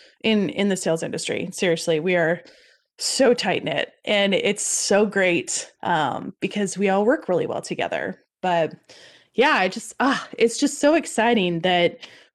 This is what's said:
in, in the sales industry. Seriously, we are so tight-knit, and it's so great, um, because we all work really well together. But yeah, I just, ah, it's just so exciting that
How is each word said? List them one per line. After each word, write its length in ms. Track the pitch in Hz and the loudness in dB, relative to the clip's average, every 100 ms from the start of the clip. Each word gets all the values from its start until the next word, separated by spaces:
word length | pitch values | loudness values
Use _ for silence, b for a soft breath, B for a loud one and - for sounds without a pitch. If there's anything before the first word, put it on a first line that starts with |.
| b b | b b
in, 240 | - 214 190 | 0 2 0
in 200 | - 202 | 0 -2
the 60 | 185 | 0
sales 260 | 185 165 | 0 -2
industry. 460 | 165 - - - 190 | -4 -6 -6 -6 -6
Seriously, 480 | - 190 165 - 160 | -2 0 0 0 0
we 160 | 175 175 | 0 2
are 260 | 160 170 b b b b b - | 2 -2 b b b b b -10
so 360 | - - 269 | -4 2 4
tight-knit, 600 | 240 196 170 - 143 - _ - | 4 0 -2 -2 -4 -4 _ -2
and 280 | 208 202 | 0 2
it's 300 | 190 196 202 - | 2 0 -2 -4
so 400 | - - 196 214 | -4 2 2 2
great, 640 | 196 185 170 - - - _ | 2 2 0 -2 -8 -10 _
um, 520 | - 170 143 - - - | -2 0 0 -4 -8 -8
because 360 | 196 208 196 185 | -6 -4 -4 -2
we 120 | 196 | 0
all 160 | 190 | 2
work 240 | 208 311 - | 2 0 0
really 180 | 175 - | -2 -2
well 160 | - | -4
together. 560 | - - - 69 73 185 _ _ | -6 -6 -4 -4 -6 -8 _ _
But 320 | 185 170 156 - _ B B B B | -2 0 0 -4 _ B B B B
yeah, 180 | - 302 | 2 2
I 140 | 262 185 | 4 0
just, 260 | 220 - - | -2 -10 -2
ah, 260 | 262 254 - - | 0 0 -4 0
it's 220 | 226 - | 0 2
just 220 | 285 - | -2 2
so 140 | 285 | 2
exciting 680 | 320 311 - 226 233 180 170 | 4 0 0 2 2 2 0
that 380 | 180 180 175 - B B B | 2 4 2 0 B B B